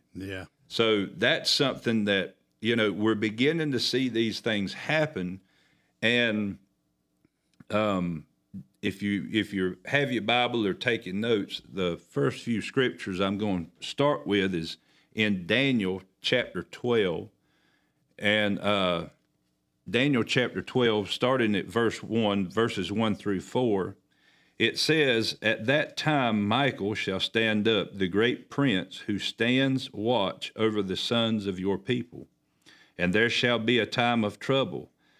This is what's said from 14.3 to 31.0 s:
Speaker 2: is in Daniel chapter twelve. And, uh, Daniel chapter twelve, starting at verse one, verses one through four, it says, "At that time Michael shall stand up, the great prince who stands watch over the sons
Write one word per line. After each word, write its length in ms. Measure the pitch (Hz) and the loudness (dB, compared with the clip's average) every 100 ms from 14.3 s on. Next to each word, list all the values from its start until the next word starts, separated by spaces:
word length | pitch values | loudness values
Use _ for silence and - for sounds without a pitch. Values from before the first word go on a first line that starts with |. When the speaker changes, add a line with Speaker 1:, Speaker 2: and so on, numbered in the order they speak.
| 101 95 87 | 2 2 0
Speaker 2:
is 220 | 82 - _ _ _ | -6 -10 _ _ _
in 320 | 110 107 95 85 | 0 0 0 2
Daniel 560 | 117 139 120 92 95 - _ | 2 2 0 0 -4 -8 _
chapter 420 | - 123 - 87 | 0 0 0 -6
twelve. 640 | - - 123 117 92 85 107 _ _ _ _ _ _ _ _ - | -10 -6 0 2 2 0 -8 _ _ _ _ _ _ _ _ -4
And, 420 | 104 107 104 101 | 0 2 2 0
uh, 480 | 101 101 92 85 80 - _ _ _ _ _ _ - | 0 2 2 0 -4 -14 _ _ _ _ _ _ -4
Daniel 360 | 117 143 123 | 0 2 2
chapter 400 | 107 131 120 92 | 2 0 0 -2
twelve, 480 | - 131 120 107 92 | -2 2 2 2 -2
starting 440 | - 127 131 110 98 | 0 2 2 2 0
at 100 | - | 0
verse 360 | 113 113 - | 0 0 0
one, 460 | - 117 104 101 90 | -4 0 2 0 0
verses 440 | 110 117 104 90 | 0 0 0 -4
one 240 | 104 110 95 | 0 0 0
through 260 | 104 92 | -2 -4
four, 540 | - 123 123 98 92 - _ _ _ _ _ - | -2 0 2 0 -2 -8 _ _ _ _ _ 0
it 180 | 113 - | 0 2
says, 580 | - 156 139 113 107 - | 2 4 4 2 0 -2
"At 240 | 107 110 110 | -2 0 0
that 320 | 147 - - | 0 0 -4
time 500 | 156 147 120 107 101 | 0 2 2 2 2
Michael 460 | 123 135 - 101 | 2 2 0 -4
shall 260 | 107 101 95 | -4 -4 -4
stand 480 | - 113 113 107 107 | -2 0 2 2 2
up, 300 | 104 - 98 | 2 0 -2
the 100 | 92 | 0
great 440 | 98 120 - - | 2 2 0 -4
prince 460 | - 139 95 - - - | 0 2 2 -2 -8 -4
who 100 | 98 | -4
stands 760 | - - 117 131 135 131 - | -4 -2 0 2 2 0 -4
watch 600 | 101 110 120 95 - - - | -4 0 0 0 -4 -8 0
over 280 | 110 107 | 0 2
the 120 | 95 | -2
sons 520 | 90 | -2